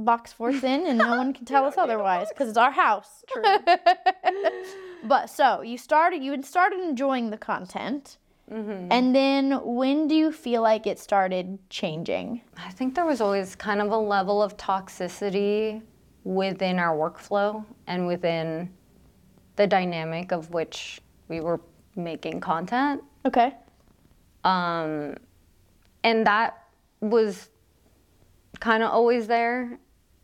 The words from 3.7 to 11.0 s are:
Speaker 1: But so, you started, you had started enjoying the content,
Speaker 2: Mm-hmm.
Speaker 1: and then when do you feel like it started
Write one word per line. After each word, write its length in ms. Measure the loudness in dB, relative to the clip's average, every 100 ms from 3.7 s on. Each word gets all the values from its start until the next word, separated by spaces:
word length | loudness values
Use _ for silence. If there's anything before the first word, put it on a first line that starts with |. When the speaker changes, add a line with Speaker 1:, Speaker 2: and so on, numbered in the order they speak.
| 4 4 4 2 0 0 0 0 -4 -8 -14 -16 -8
Speaker 1:
But 280 | 2 2 2
so, 300 | 2 2 2
you 180 | -4 -10
started, 420 | 0 4 4 2
you 60 | -4
had 160 | -6 -4
started 340 | 2 2 2
enjoying 520 | -4 -2 0 0 -4
the 60 | -6
content, 800 | -6 -6 -6 -8 -6 -8 -10 -20 _ _ -14
Speaker 2:
Mm-hmm. 360 | -10 -8 -8 -2
Speaker 1:
and 240 | 2 4 4
then 440 | 4 2 2 0
when 440 | -2 -2 0 2 2
do 60 |
you 180 | 2 2
feel 300 | 0 -2 2
like 240 | 2 2 0
it 140 |
started 580 | -6